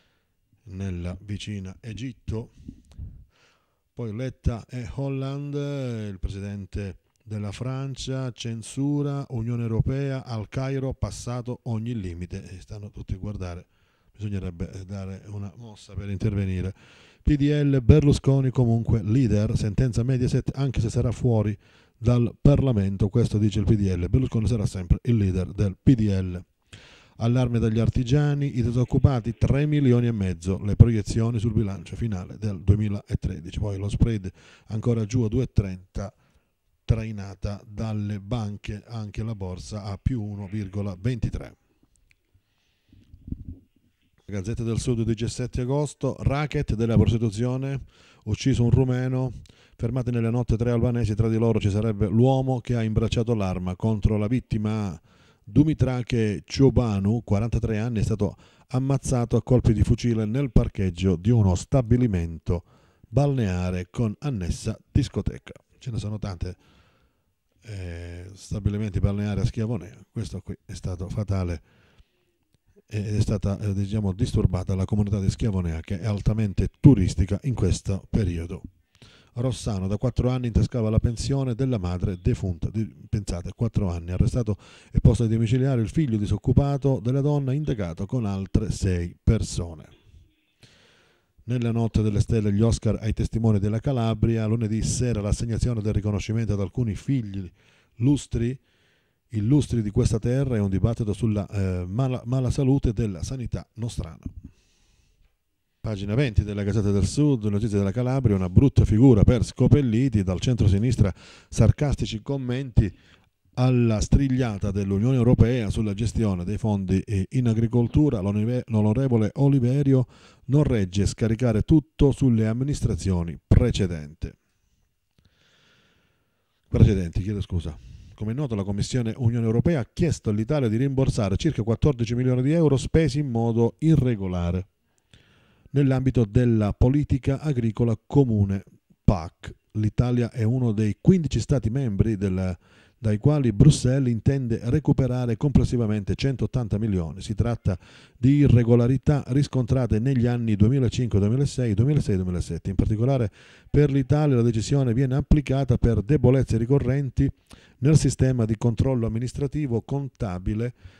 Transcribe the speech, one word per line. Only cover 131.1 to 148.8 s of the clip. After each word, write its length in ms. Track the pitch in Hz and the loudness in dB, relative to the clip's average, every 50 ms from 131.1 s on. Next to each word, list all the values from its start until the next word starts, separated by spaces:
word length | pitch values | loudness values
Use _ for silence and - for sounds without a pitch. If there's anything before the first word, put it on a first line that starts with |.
| - - 104 95 95 | 2 2 0 0 0
circa 260 | - - 160 - - | 0 0 0 0 0
quattordici 540 | 104 113 113 - - 151 139 117 117 104 120 | 0 0 0 2 2 2 2 2 0 -2 0
milioni 260 | 120 127 127 123 127 | 0 0 2 2 2
di 120 | 127 143 160 | 2 2 2
euro 240 | 170 160 147 139 123 | 4 4 4 4 2
spesi 420 | - - - 160 165 143 123 147 | 2 2 2 2 2 2 0 -2
in 100 | 147 131 | -2 -2
modo 460 | 113 113 117 117 110 117 117 117 - - | 0 0 0 2 2 2 2 2 0 0
irregolare 880 | 151 160 160 135 127 127 117 98 95 92 90 87 87 87 87 92 92 - _ _ _ _ _ _ _ _ _ - _ _ _ _ _ _ _ _ _ _ | 2 4 4 4 4 2 0 0 -2 -2 -2 -2 0 0 -2 -2 -4 -8 _ _ _ _ _ _ _ _ _ -20 _ _ _ _ _ _ _ _ _ _
nell'ambito 520 | - 139 143 131 131 131 131 131 120 127 113 | 0 2 2 2 2 2 0 2 2 2 2
della 480 | 101 101 127 123 120 113 107 104 101 | 4 4 4 4 4 4 4 2 2
politica 680 | 95 - - 127 139 147 139 - 143 127 - 143 135 - | 2 4 4 4 4 2 2 0 0 0 0 0 -2 -2
agricola 600 | 147 156 135 120 113 113 104 - 120 117 110 - _ | -2 -2 -2 0 0 -2 0 0 0 0 0 -2 _
comune 580 | - - 143 139 120 110 104 101 98 98 98 - _ - _ _ _ _ _ _ | 0 4 4 4 6 4 2 2 2 0 -2 -6 _ -20 _ _ _ _ _ _
pac. 480 | - 104 85 80 87 - _ - - - _ _ _ | 2 2 2 0 -8 -14 _ -18 -18 -18 _ _ _
L'Italia 580 | - 110 107 107 - - 123 123 123 120 117 110 | -4 -2 -2 0 2 0 0 2 2 0 0 -2
è 140 | - 127 107 | -2 -2 0
uno 280 | 110 127 131 123 117 | 0 2 2 0 0
dei 260 | 104 104 110 104 101 - | 0 0 0 -2 -2 0
quindici 380 | - 175 190 180 156 - - 120 | 4 4 4 4 2 0 -2 -2
stati 320 | 101 - 151 123 - 110 | 0 0 0 0 0 -2
membri 440 | 117 139 139 117 98 95 104 113 110 | -2 -2 -2 -2 0 0 0 0 0
del, 400 | 92 101 98 92 92 95 92 90 - _ _ _ _ _ _ _ | 0 0 0 0 0 -2 -2 -4 -6 _ _ _ _ _ _ _
dai 220 | _ 113 107 104 104 | _ -4 -2 0 2
quali 340 | - 143 151 147 131 117 | 2 2 2 2 2 2
Bruxelles 640 | 98 101 135 151 135 - - 123 131 139 135 123 117 | 4 6 8 6 6 6 4 0 0 2 2 0 0
intende 460 | 107 - 139 139 139 131 113 117 - - | 0 0 0 0 0 0 -2 -4 -4 -2
recuperare 720 | 120 143 156 - 143 135 - 135 120 123 127 123 120 113 | 0 0 0 2 2 2 2 0 0 -2 -2 -2 -2 -2
complessivamente 800 | - - 147 - - 113 - 131 120 117 104 107 107 98 - 90 | -2 0 2 4 4 4 4 2 0 0 0 0 -2 -2 -2 -2
centottanta 640 | - - 139 131 - 107 - - 131 120 98 101 101 | -2 -2 -2 -2 -2 -4 -2 -2 -4 -4 -2 -2 -2
milioni. 440 | 113 110 98 90 82 78 71 95 | 0 0 0 0 -2 -4 -8 -10
Si 120 | - - 104 | -10 -4 -2
tratta 420 | - - 120 117 - - - 92 - - - - - - - _ | 0 0 0 -2 -2 -2 -2 -4 -4 -6 -14 -20 -20 -20 -20 _
di 200 | - 120 131 143 | 2 4 4 6
irregolarità 880 | 147 143 117 113 117 117 113 120 120 | 6 6 8 8 8 8 8 6 6